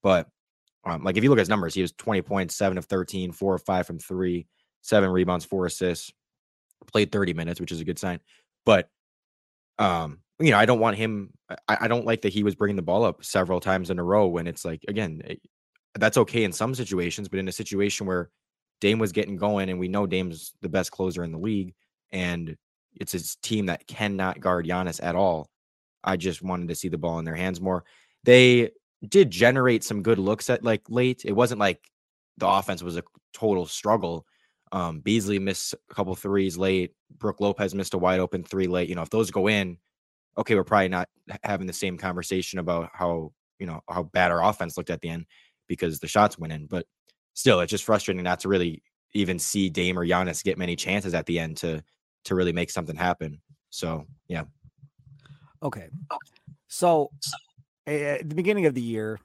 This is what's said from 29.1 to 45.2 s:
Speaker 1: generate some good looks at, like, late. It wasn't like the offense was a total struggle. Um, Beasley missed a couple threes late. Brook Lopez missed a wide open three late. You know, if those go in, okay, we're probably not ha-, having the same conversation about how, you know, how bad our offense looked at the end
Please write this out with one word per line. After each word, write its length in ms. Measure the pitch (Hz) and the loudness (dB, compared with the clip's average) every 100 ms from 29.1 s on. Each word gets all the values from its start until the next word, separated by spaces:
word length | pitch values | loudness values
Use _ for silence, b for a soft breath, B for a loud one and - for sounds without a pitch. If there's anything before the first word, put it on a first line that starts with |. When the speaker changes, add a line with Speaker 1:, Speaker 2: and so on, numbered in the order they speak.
| 196 160 | 6 6
Speaker 1:
generate 520 | 87 117 131 127 113 | 8 4 6 4 4
some 180 | - 104 | 0 -2
good 180 | 98 110 | 2 2
looks 300 | 95 107 - | 2 0 0
at, 140 | 123 | -2
like, 180 | 117 110 - | 0 -2 -2
late. 340 | 113 127 127 | 0 0 0
It 80 | - | -2
wasn't 280 | 101 120 117 | 2 2 2
like 300 | 101 87 _ _ _ _ _ - | 0 0 _ _ _ _ _ -2
the 100 | 95 | 2
offense 360 | 95 98 90 | 2 0 -8
was 140 | 87 85 | -6 -8
a 60 | - _ _ | -10 _ _
total 320 | - 113 95 87 | -4 0 0 -2
struggle. 600 | - 104 110 90 82 - _ _ _ _ | -6 0 0 0 -8 -12 _ _ _ _
Um, 280 | 95 85 78 | -6 -4 -4
Beasley 400 | 107 113 98 101 | 0 0 2 -2
missed 340 | 98 95 - | -2 -4 -8
a 200 | - _ | -10 _
couple 220 | - 92 90 | -6 -4 -4
threes 420 | 101 101 95 85 | -2 0 0 0
late. 360 | 95 95 90 _ _ - | 0 0 -2 _ _ -6
Brook 220 | 110 - | -6 0
Lopez 360 | 101 98 101 98 | -2 0 -2 -2
missed 180 | 92 | -4
a 40 | 92 | 0
wide 220 | 90 92 | 2 2
open 240 | 90 92 | 0 -4
three 240 | 85 98 92 | -6 -2 0
late. 220 | 90 87 | 0 -2
You 60 | 90 | -4
know, 60 | |
if 80 | 82 | -4
those 220 | 110 107 | -2 0
go 160 | 101 98 | 0 2
in, 300 | 107 92 87 _ _ _ _ _ - | 2 0 -8 _ _ _ _ _ -8
okay, 180 | 110 107 | 0 2
we're 80 | |
probably 260 | 92 107 95 | 4 4 4
not 200 | 90 87 _ - | 0 -4 _ -18
ha-, 80 | 101 | -10
having 240 | 110 101 92 | -4 -4 -4
the 60 | |
same 240 | 87 98 90 | -4 -6 -4
conversation 640 | 95 90 85 95 90 95 | -6 -6 -2 -4 -2 -6
about 300 | 85 85 82 | -2 -2 -4
how, 400 | - 90 85 80 _ _ _ | -4 -2 -2 -6 _ _ _
you 60 | 92 | -12
know, 160 | 78 - | -12 -8
how 140 | 87 | -8
bad 280 | 80 92 90 | -4 2 2
our 120 | 87 | 4
offense 340 | 92 104 87 85 | 2 0 -6 -8
looked 120 | - | -8
at 120 | 85 | -8
the 80 | 85 | -6
end 160 | 85 | -10